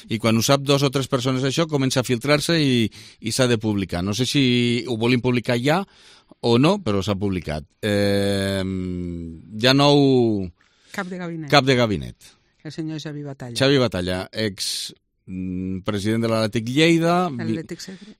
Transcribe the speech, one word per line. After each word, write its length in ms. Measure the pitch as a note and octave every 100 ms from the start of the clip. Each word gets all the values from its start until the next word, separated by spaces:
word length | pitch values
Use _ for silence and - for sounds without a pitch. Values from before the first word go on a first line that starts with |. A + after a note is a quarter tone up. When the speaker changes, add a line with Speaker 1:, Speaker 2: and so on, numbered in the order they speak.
| -
Speaker 1:
i 80 | A2+
quan 200 | A2+ A2+
ho 40 |
sap 200 | A2 C#3
dos 180 | C#3 C#3
o 80 | C#3
tres 160 | C#3 B2
persones 380 | C3 B2+ C3
això 220 | C#3 C#3 E3
comença 320 | D3 C3 C3
a 40 | A#2+
filtrar-se 480 | A#2+ C3+ D3 - E3+
i, 300 | C#3+ B2 G#2+ - - -
i 120 | A2+
s'ha 140 | A2 B2
de 120 | A#2
publicar. 440 | A2 G2+ F#2 F2
No 120 | F#2+
sé 100 | G#2
si 600 | B2+ D3 B2+ B2 A#2+ A#2+ C3
ho 80 | A2+
volen 240 | A#2+ B2+
publicar 380 | B2+ B2 A2 A#2+
ja 220 | C3 E3+ G3 _ - - _ -
o 160 | A#2+ A#2
no, 200 | D3+ G#3
però 220 | C3+ G2+
s'ha 120 | F#2+
publicat. 500 | G2 G2+ F2+ D#2 D2+ D2 _
Eh, 800 | G#2+ G2+ G2+ G2+ G2+ G2 G2 G2 F#2+ F#2+ F#2 F2+ F2+ E2+ E2 D#2+ - G#2+
ja 140 | B2
nou 760 | C#3 C#3+ C#3+ C#3 C3 A#2 G#2 F#2 - _ _ _
Speaker 2:
Cap 140 | - F3+
de 100 | F3+
gabinet. 320 | F3 E3 D3
Speaker 1:
cap 140 | D3
de 120 | C3 B2
gabinet. 400 | A#2 F2+ A#1+ - - _ _ _
Speaker 2:
El 80 | D#3
senyor 260 | D#3+ D#3 D#3
Xavi 220 | D#3 D3
Batalla. 320 | C#3+ C3+ B2 A#2
Speaker 1:
Xavi 200 | C3+ C#3+
Batalla, 500 | A#2+ F#2 F2+ F2+ -
ex, 600 | G#2+ A2 F#2+ - - - - _ _ -
mm, 540 | F#2 F#2 F#2 F#2 F#2+ G2
president 360 | G#2 G#2 A2+
de 40 | A2+
l'Atlètic 380 | A2+ A2 A#2 A2+
Lleida, 600 | C3+ E3 E3 E3 F3 F3+
vi-, 120 | B2 D#3+ D#3+
Speaker 2:
Atlètic 220 | - E3
Segre. 340 | - F#3+ G#3